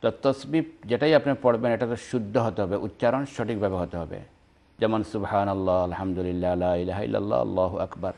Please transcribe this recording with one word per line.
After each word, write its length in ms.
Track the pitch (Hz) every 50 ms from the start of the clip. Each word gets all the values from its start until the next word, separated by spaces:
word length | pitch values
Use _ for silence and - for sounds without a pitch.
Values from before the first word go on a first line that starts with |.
তো 100 | - 113
তসবিহ 520 | 110 - - 135 131 - - - 151 160 151 - - - -
যেটাই 300 | 104 120 113 147 156 160
আপনি 200 | 147 147 143 135 - -
পড়বেন, 300 | 123 117 110 120 120 117
এটা 140 | 107 123
তো 100 | 117 120
শুদ্ধ 400 | 110 - - - 123 107 101 107
হতে 260 | 127 117 113 95 107 101
হবে, 140 | 87 101
উচ্চারণ 480 | 92 92 104 - - 123 117 120 135 139
সঠিকভাবে 520 | 135 - - 117 107 110 101 104 98 95
হতে 200 | 92 87 87 -
হবে। 240 | 85 82 - 92 95 - - _ _ _ _ _ _ _ _ _ -
যেমন 240 | 110 107 110 110 104
সুবহানাল্লাহ, 800 | - - 107 101 98 107 101 101 101 98 98 95 92 90 92 90
আলহামদুলিল্লাহ, 720 | 90 87 90 95 95 90 90 90 90 90 90 90 90 90
লা 200 | 90 90 90 90
ইলাহা 260 | 87 90 90 90 101 107
ইল্লাল্লাহ, 380 | 120 107 104 101 104 117 123
আল্লাহু 380 | 120 101 95 92 92 90 92 85
আকবার। 340 | 90 92 - 87 90 92 -